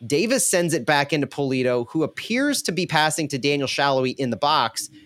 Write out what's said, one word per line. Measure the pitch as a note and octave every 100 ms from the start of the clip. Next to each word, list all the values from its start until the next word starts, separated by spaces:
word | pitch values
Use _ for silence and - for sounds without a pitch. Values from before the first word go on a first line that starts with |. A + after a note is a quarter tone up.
Davis | A2+ C#3+ A3 C4
sends | - F#3 F3
it | D3+ A#2+
back | D3 C#3+
into | D3+ C3
Pulido, | - C#3 C3 B2 B2 A#2
who | D#3+
appears | D3+ - - A#3+ D4 C4+
to | -
be | E3 F3
passing | D#3 D#3 D3+ D3
to | C3+
Daniel | C#3+ C#3+ C3+
Shalhoub | - C#3+ C3 C3 B2+
in | C3
the | A2
box. | D3 D3+ A#2 - - -